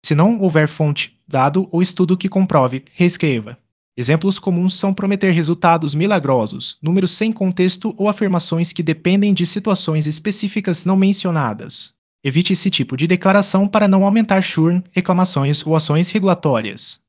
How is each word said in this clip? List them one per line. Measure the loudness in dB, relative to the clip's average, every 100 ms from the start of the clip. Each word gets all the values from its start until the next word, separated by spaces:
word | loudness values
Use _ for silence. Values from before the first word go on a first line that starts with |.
Se | 0
não | 2 2 2
houver | 2 2 0
fonte, | 0 -2 -2 -8 _ _
dado | 0 0 0 -2
ou | 0
estudo | -2 0 0 0
que | 0
comprove, | 0 2 2 2 -2 _
reescreva. | -2 -2 0 -2 -2 -6 -18 _ _ _ -6
Exemplos | -2 0 0 -2
comuns | -2 0 0 0
são | -4
prometer | -2 -2 0 2
resultados | 2 0 2 2 2 0
milagrosos, | -2 0 0 2 0 0 -6 -12 -6
números | 0 0 0
sem | 0 -2
contexto | 0 -2 0 0 0 -6 -2
ou | -2
afirmações | 0 0 0 -2 -2 -2
que | -2
dependem | -4 -2 0 2 2
de | 2
situações | 0 -2 -2 -2 0 -2 -2
específicas | -4 -4 -4 -4 -4 -2 -2 0
não | 2
mencionadas. | 2 2 -2 -2 -2 -4 -10 -10 -10 _ _ _
Evite | -2 0 0
esse | 0 0
tipo | -2 -4 -2
de | 0
declaração | 2 4 2 2 0 2
para | 2 4
não | 4
aumentar | 4 2 2 0
churn, | 0 0 2 2 -2
reclamações | -4 0 0 2 0 0 -2 0
ou |
ações | 0 2 0 0
regulatórias. | 0 0 0 0 0 -4 -8 -10 -10